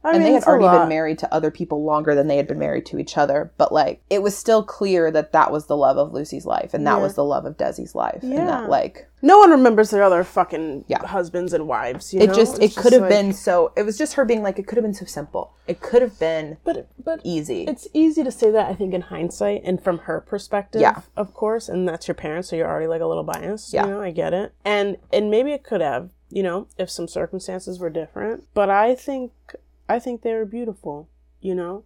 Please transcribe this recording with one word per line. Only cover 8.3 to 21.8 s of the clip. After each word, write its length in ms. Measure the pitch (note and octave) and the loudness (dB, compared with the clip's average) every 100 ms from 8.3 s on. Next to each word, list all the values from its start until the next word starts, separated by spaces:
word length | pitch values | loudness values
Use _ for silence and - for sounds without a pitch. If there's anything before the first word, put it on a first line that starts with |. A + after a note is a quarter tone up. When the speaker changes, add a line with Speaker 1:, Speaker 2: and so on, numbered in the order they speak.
| C#4+ | -4
Speaker 2:
that, 240 | F4+ C4+ | -2 -4
Speaker 1:
Yeah. 40 | A4 | -2
Speaker 2:
like, 400 | - - - - _ | -2 -2 -10 -20 _
Speaker 1:
No 160 | C4+ G4+ | 8 10
one 120 | G4 | 10
remembers 400 | D4 B3+ G#3+ G#3+ | 8 6 6 4
their 140 | G3+ | 4
other 180 | G3 F3 | 4 4
fucking 640 | F3+ G3 F3+ D#3+ D#3+ C#3 - | 2 -2 -2 -4 -8 -10 -4
Speaker 2:
Yeah. 180 | C3+ | -6
Speaker 1:
husbands 480 | - G3 E3+ F3+ F3 | -2 -4 -4 -4 -2
and 140 | E3+ D#3 | -4 -2
wives, 480 | A2+ B2 B2+ - | -4 -4 -8 -6
you 60 | F#3+ | 2
Speaker 2:
It 80 | G3+ | 4
Speaker 1:
know? 60 | |
Speaker 2:
just, 280 | G3 A3+ - | 6 2 4
Speaker 1:
It's 140 | G#3+ - | 0 4
Speaker 2:
it 40 | |
could 100 | A#3 | 6
Speaker 1:
just 20 | |
Speaker 2:
have 100 | B3 | 6
Speaker 1:
like 80 | F#3+ | 6
Speaker 2:
been 220 | G#3 G3+ | 2 2
so, 400 | G3 - F3 D#3+ | -2 2 2 2
it 80 | - | 0
was 160 | G#3 G3+ | -4 -4
just 160 | D4+ | -4
her 100 | - | -2
being 200 | A#3+ A#3 | 0 0
like, 160 | G3+ G3 | -2 -6
"It 80 | G3+ | -4
could 80 | A3 | -2
have 80 | |
been 100 | A3 | -2
so 120 | G3 F3+ | -6 -10
simple. 480 | - D3 - - _ - | -12 -10 -10 -10 _ -10
It 140 | F3 | -10
could 200 | - A#3+ | 0 2
have 140 | B3+ - | 2 -2
been 380 | D#3+ D#3+ D3+ D#3+ | -4 -4 -8 -8
Speaker 1:
But, 240 | - E4+ - - | -6 -6 -10 -12
but 180 | - E4 | -8 -8
Speaker 2:
easy." 380 | - E3 D#3 F2+ | -4 -6 -4 -6
Speaker 1:
it's 240 | D#3+ B3 - | -6 -8 -4
easy 300 | D4+ D#4+ D#4+ | 2 2 2
to 80 | C4 | -4
say 220 | - A3 | 2 2
that, 180 | G#3+ F#3+ | 2 0
I 40 | |
think, 200 | F#3 F#3+ | -4 -4
in 60 | F3+ | -4
hindsight 640 | - E3+ F3 - G3+ G#3 | -6 -8 -8 -4 -4 -4
and 180 | - F#3 | -4 -4
from 160 | G3 E3+ | -2 -4
her 200 | - E3 | -6 -8
perspective, 600 | - G3+ - G3+ G3+ A3 | -6 -10 -6 -6 -4 2
Speaker 2:
Yeah. 180 | - A3 _ - | 2 2 _ -8
Speaker 1:
of 180 | G3+ | -8
course, 340 | - G#3+ A3+ - | -4 -4 -4 -6
and 200 | F3+ | -4